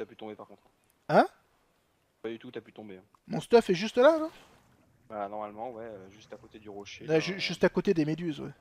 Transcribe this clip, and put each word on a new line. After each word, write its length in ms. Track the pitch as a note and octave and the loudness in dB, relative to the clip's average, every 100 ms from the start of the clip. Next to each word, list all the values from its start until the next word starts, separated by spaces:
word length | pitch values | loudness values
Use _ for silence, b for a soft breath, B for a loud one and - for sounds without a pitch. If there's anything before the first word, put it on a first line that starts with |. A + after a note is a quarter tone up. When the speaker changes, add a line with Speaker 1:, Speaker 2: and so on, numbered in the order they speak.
Speaker 1:
t'as 20 | G#2+ | -2
pu 80 | - | -12
tomber, 180 | G#2+ | -14
par 120 | G#2 G#2 | -14 -16
contre. 160 | G2+ _ _ _ _ - | -20 _ _ _ _ 2
Speaker 2:
Hein ? 180 | E3+ F4 - _ _ _ _ _ _ _ _ | 4 4 0 _ _ _ _ _ _ _ _
Speaker 1:
Pas 60 | A2+ | -10
du 100 | A#2 | -10
tout 100 | B2+ | -12
où 20 | |
t'as 100 | A#2+ | -14
pu 120 | G#2+ | -14
tomber, 260 | A2 G#2+ F#2 | -16 -18 -18
hein. 40 | G2+ _ - | -20 _ -10
Speaker 2:
Mon 140 | D#3+ | -10
stuff 300 | - A#3 - | 4 6 6
est 40 | |
juste 220 | E3+ A3 B3 | 0 0 4
là, 220 | C4+ D#4+ | 6 6
là ? 100 | D#4+ b b b b _ _ _ - | 0 b b b b _ _ _ -12
Speaker 1:
Bah, 200 | G#2+ G2 | -8 -8
normalement, 420 | G#2 G#2 G#2+ B2 | -8 -10 -10 -12
ouais, 120 | A2+ | -12
euh, 260 | A#2 G2+ F#2+ | -14 -16 -18
juste 200 | G#2 G#2+ | -20 -20
à 40 | G#2+ | -20
côté 220 | A2+ A2+ | -20 -20
du 100 | G#2+ | -16
rocher, 360 | G2+ G2+ - A#2+ | -16 -14 -12 0
Speaker 2:
Là, 80 | |
Speaker 1:
là, 60 | D#3+ | 0
Speaker 2:
ju-, 140 | D#3+ | 0
Speaker 1:
euh. 40 | F#3+ | -4
Speaker 2:
juste 260 | - F3 | -6 2
à 40 | F#3+ | 2
côté 260 | - G3+ | 2 2
des 100 | E3+ | 2
méduses, 360 | D3+ D#3+ F3 C#3 | 0 -2 -6 -8
ouais. 120 | C3+ - | -10 -14